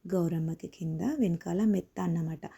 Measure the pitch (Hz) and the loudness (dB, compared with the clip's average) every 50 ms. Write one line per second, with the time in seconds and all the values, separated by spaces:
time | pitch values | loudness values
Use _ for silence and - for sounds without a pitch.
0 | - 170 190 180 170 165 170 165 160 160 165 - - - - - 170 160 160 156 | -6 -2 0 2 2 2 0 0 -2 -2 -4 -6 -10 -12 -10 -8 -6 -4 -4 -2
1 | - 262 311 294 233 175 170 165 - 175 170 190 220 214 202 185 - - - - | -2 -2 0 2 2 2 2 0 -2 -2 0 2 4 4 4 2 0 -4 -4 -2
2 | 185 175 170 170 160 160 160 - - - - | -2 0 0 0 -2 -4 -6 -8 -10 -14 -16